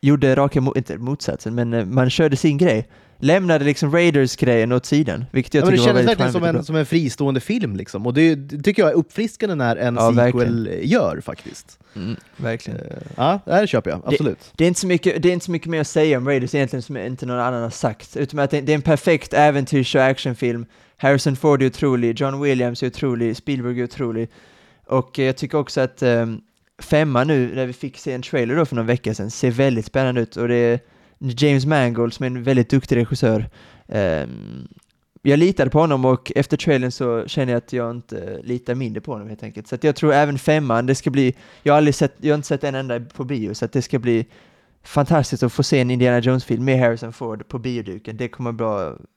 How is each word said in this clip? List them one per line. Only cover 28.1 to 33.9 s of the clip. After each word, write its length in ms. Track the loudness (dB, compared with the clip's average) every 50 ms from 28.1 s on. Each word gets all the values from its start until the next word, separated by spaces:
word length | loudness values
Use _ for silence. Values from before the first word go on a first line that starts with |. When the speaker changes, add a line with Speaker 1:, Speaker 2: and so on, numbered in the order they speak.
| -8
Speaker 1:
en 80 | -8
trailer 340 | -8 -4 -2 -2 -2 0 0
då 100 | 0 0
för 100 | 0 -2
någon 100 | -4 -2
vecka 280 | 0 -2 -2 _ -4 -6
sedan, 180 | -4 -6 -10
ser 200 | -6 -2 -2 0
väldigt 340 | 2 2 2 2 2 0 -4
spännande 360 | -4 _ -2 0 0 0 -2
ut. 160 | -2 -4 -4 -4
Och 100 | -2 0
det 80 | 2
är 240 | 2 2 2 0 0 _ _ _ _ _ _ _ _
James 460 | -6 -6 -2 2 2 4 4 4 2
Mangold 480 | 2 2 2 2 2 0 0 -2 -2 -2
som 100 | -4 -6
är 40 | -6
en 160 | -6 -4 -2
väldigt 260 | 2 2 2 2 4
duktig 260 | 2 0 2 2 0
regissör. 540 | 0 2 0 -2 0 2 2 2 2 -2 -4 _ -18 -20 -20 -20 -20 _
Ehm, 800 | _